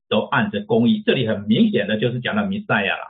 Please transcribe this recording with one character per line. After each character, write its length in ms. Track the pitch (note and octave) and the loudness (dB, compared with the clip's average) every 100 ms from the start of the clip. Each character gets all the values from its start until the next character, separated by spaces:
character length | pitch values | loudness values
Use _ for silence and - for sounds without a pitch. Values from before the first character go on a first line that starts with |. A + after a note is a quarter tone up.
| - | -2
都 100 | A2 | -2
按 320 | - C3+ G#2 | 0 0 0
着 120 | G#2 | -4
公 260 | G#2 A#2 A#2+ | 0 2 4
义。” 120 | G#2+ - | 2 2
这 80 | |
里 120 | D3+ A2 | 0 0
很 160 | G2+ | -2
明 280 | G#2 B2 A3+ | 2 4 4
显 160 | A#2+ G2+ | 2 -2
的 100 | A2 | -2
就 140 | A#2+ | -2
是 80 | B2+ | -2
讲 160 | B2 G#2 | -4 -2
到 100 | G2+ | -2
弥 140 | G2+ | -4
赛 260 | - A2+ G2 | -2 -2 0
亚 120 | |
了 80 | E2 | -4